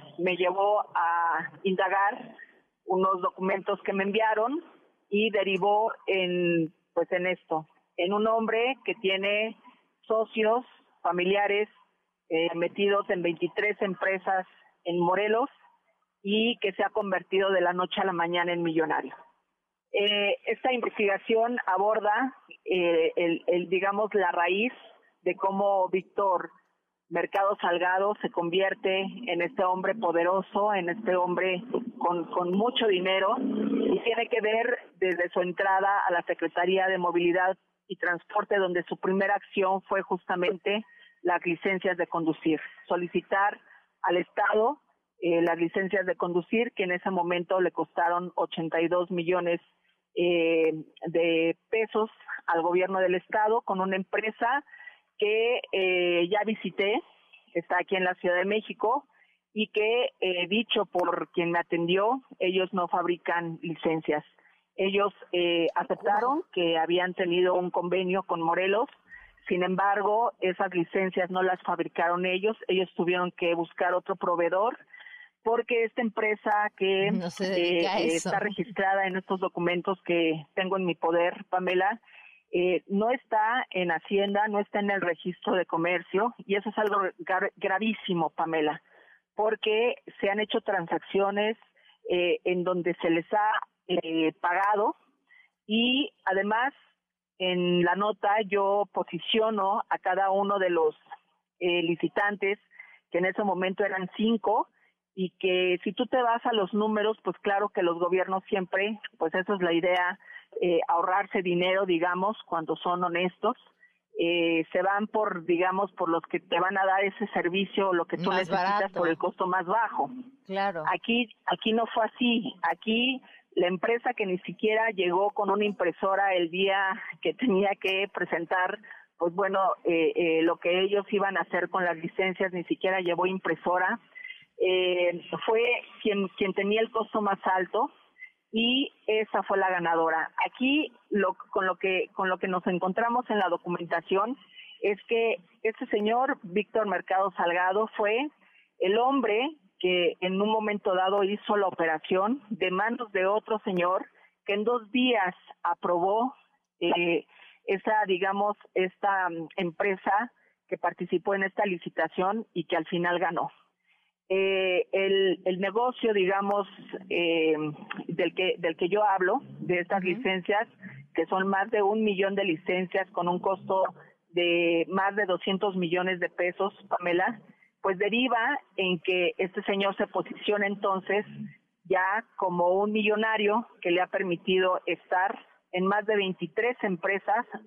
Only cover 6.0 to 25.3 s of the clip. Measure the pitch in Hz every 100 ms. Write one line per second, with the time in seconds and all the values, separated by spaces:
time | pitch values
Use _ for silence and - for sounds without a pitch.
6 | - 190 180 180 175 170 160 - _ -
7 | 165 180 180 180 - 160 156 _ _ -
8 | 175 202 220 226 220 226 240 262 - 185
9 | 190 190 196 208 220 - - - _ _
10 | - 220 220 226 214 233 254 - _ _
11 | - 180 180 196 202 202 208 _ _ _
12 | _ _ - 160 170 170 170 - 202 202
13 | 202 190 170 165 175 - 208 208 202 180
14 | 190 190 185 190 185 _ _ _ 175 175
15 | 175 185 214 220 269 _ _ _ _ _
16 | _ _ 196 214 226 240 202 190 202 220
17 | 202 185 175 190 196 190 175 180 185 -
18 | 190 170 170 175 175 175 170 160 156 143
19 | 131 - - _ _ _ _ _ _ 196
20 | 202 208 202 - - 220 262 247 220 -
21 | 202 190 - 226 233 247 - 190 202 220
22 | 208 214 262 - - - - 185 175 165
23 | 160 - 175 170 - 175 180 185 196 202
24 | 214 208 180 170 175 190 240 - - -
25 | _ _ -